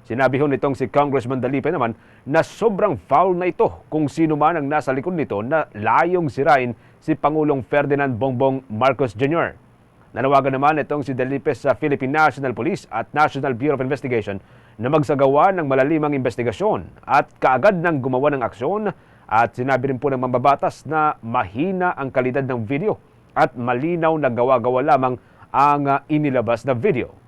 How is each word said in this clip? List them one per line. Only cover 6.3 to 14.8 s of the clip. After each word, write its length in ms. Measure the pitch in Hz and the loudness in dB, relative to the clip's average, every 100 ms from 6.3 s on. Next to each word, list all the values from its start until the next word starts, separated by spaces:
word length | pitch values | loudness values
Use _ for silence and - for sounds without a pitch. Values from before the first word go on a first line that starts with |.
sirain 400 | 123 151 143 123 117 - _ | 0 2 4 2 -6 -16 _
si 160 | - | -4
Pangulong 480 | 151 143 156 151 139 | 0 0 0 0 0
Ferdinand 480 | 113 143 139 139 139 113 | 0 0 2 0 0 -2
Bongbong 480 | 135 120 135 135 - | -2 2 0 0 -6
Marcos 480 | 107 131 139 131 | 0 2 2 -2
Junior 480 | 104 139 165 117 - _ _ _ _ _ | -2 -2 0 -2 -6 _ _ _ _ _
Nanawagan 400 | 110 135 139 135 | -4 2 4 2
naman 240 | 131 143 156 | 2 2 0
itong 240 | 135 147 139 | -2 -4 -4
si 80 | 127 | -4
Dalipe 400 | 127 139 156 131 | -2 -2 -4 -2
sa 160 | 139 | -2
Philippine 400 | 127 151 135 135 | 0 0 -2 0
National 400 | 156 151 139 135 | 2 2 0 -6
Police 320 | 113 131 202 - | -4 -4 -6 -6
at 160 | 110 117 147 | -8 -4 0
National 400 | 151 139 139 117 | 0 0 -4 -2
Bureau 240 | 147 135 | -2 -2
of 60 | 131 | -2
Investigation 580 | 135 135 120 104 98 - - _ | -4 -2 -4 -4 -10 -12 -20 _
na 160 | - | -6